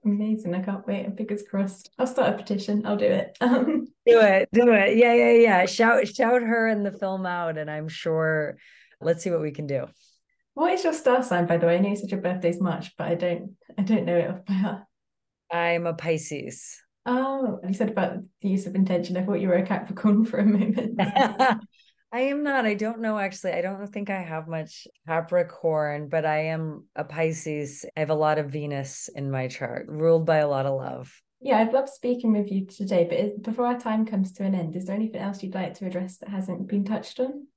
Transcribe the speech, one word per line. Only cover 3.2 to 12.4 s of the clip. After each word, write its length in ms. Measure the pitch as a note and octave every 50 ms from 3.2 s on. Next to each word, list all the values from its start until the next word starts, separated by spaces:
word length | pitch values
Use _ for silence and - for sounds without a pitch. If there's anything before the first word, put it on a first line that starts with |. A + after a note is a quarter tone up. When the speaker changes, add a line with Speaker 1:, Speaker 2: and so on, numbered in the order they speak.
| - - - -
Speaker 1:
<laughs> 20 |
Um, 460 | - B3 B3 - B3+ - D#4 - - - _ _ _
Speaker 2:
Do 140 | - A#3 A#3
it. 300 | A3 G#3 F#3+ F#3+ G3 - -
Do 200 | A3 A#3+ A#3+ A3+
it. 240 | G#3 G3 G3+ G#3+
Yeah, 180 | A3 B3 A#3+ A#3
yeah, 160 | A#3+ A#3+ A#3+
yeah. 340 | A#3+ A3+ A#3 A3+ G3 F3+ F#3
Shout, 420 | F#3 - - A#3 A3+ A#3 G#3+ G3 G#3
shout 340 | - - B3+ A3+ B3 B3 A#3
her 240 | A3 A#3 A#3 A3+
and 180 | A3 A3 G#3 G3+
the 60 | G3+
film 340 | F#3 G3+ G#3 F#3+ F#3+ F#3+ F#3
out. 320 | F3+ F3+ F3 F3 E3 E3
And 140 | D#3 D3+ D3+
I'm 160 | D3+ D3+ D#3
sure, 680 | D#3+ D#3+ - - E3+ D#3+ D#3+ D#3+ D#3+ D#3+ D#3 D3+ D3 D3 _ _ - - _ _ _ _ _
let's 220 | - D#3+ E3+ E3 -
see 80 | G3
what 100 | E3+ E3
we 120 | D#3 D3+ D3
can 160 | D3 D#3 C#3+
do. 180 | C#3 C3 C3 - _ _ _ _ _ _ _ _ _ _ _ _ _
Speaker 1:
What 180 | C#4 D#4 F4 F#4
is 100 | F4+ -
your 100 | E4+ D#4+
star 300 | - - C4 B3 B3+ B3
sign, 240 | - F#3 F3 E3+
by 100 | E3+ E3+
the 120 | E3+ E3 E3+
way? 80 | E3+
I 20 | F3+
know 120 | G3 G3+
you 40 | G3+
said 160 | G3+ - -
your 100 | G3 F#3+
birthday's 400 | - F3+ F#3 F#3